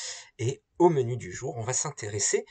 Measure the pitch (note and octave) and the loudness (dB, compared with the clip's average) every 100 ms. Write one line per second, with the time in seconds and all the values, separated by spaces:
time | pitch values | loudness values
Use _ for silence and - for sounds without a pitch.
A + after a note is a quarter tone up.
0 | - - - - A#2 C#3 _ - F3 D3 | -10 -12 -14 -4 -4 -4 _ 4 6 6
1 | A#2 B2 F2+ F2+ C3 A#2+ A2 B2+ D3+ - | 0 -2 -6 -8 -8 -6 -4 -2 -4 -6
2 | G#2+ G#2 - - - | -6 -2 0 0 -2